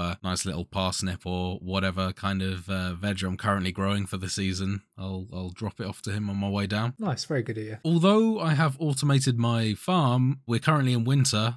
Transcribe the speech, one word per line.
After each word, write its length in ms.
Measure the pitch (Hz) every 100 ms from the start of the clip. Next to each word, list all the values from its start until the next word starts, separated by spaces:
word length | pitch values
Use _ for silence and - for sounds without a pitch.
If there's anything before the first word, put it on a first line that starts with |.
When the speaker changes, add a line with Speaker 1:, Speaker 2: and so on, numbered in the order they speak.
| 87
Speaker 1:
a 60 | 87
nice 220 | 95 90 98
little 180 | 82
parsnip 640 | 90 98 92 - 95 95 90
or 320 | 90 90 90
whatever 540 | 90 95 95 92 92
kind 300 | 90 98 95
of, 260 | 95 92 90
uh, 260 | 95 90
veg 280 | 87 101 95
I'm 140 | 95 92
currently 340 | 104 98 92
growing 340 | 92 98 101 98
for 100 | 95
the 120 | 92
season, 540 | - 95 92 95 98 _ -
I'll, 280 | 95 95 92
I'll 180 | 90 92
drop 300 | 90 107 -
it 60 | 101
off 160 | -
to 80 | -
him 160 | 104 104
on 60 | 98
my 120 | 101
way 180 | 101 98
down. 280 | 104 117 131
Speaker 2:
Nice, 260 | 214 131
very 180 | - 147
good 160 | 113 110
of 60 |
you. 140 | 107 110
Speaker 1:
Although 560 | 160 165 185 214 226 220
I 140 | 165
have 220 | 147 160 135
automated 580 | 156 135 147 139 135 117
my 360 | 117 117 110
farm, 680 | 101 - 180 135 123 127 139 -
we're 120 | 113
currently 340 | - 156 127
in 100 | 123
winter, 520 | 117 139 135 107 113